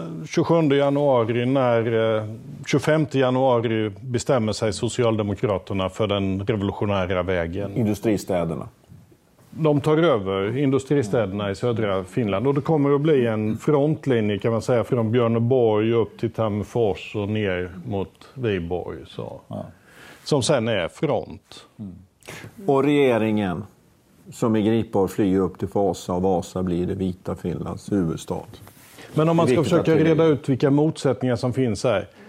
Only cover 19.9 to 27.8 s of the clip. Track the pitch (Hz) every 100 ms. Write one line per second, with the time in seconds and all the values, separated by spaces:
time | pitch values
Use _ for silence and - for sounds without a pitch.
19.9 | - - - - 147 107 143 113 104 80
20.9 | - 160 107 - 101 - - - - 101
21.9 | 87 - _ - - - - 196 135 139
22.9 | 147 135 113 110 107 98 82 104 _ _
23.9 | _ _ _ - - 120 110 104 113 110
24.9 | 104 92 - 101 95 92 - 101 104 98
25.9 | 85 - 90 95 87 - 92 92 85 90
26.9 | 95 95 92 - 92 90 73 82 87